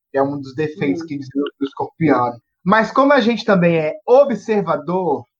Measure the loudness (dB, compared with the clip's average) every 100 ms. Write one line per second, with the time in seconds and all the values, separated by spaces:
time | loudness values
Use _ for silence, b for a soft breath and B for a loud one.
0 | _ -2 -2 -2 -8 -6 -6 -4 -4 -4
1 | -6 -10 -8 -6 -6 -6 -10 -8 -10 -2
2 | 0 0 0 -6 _ _ 0 2 2 2
3 | 4 4 2 0 0 2 4 2 -2 -6
4 | 2 4 4 0 -2 -2 0 -4 -2 -4
5 | -2 -4 -6 _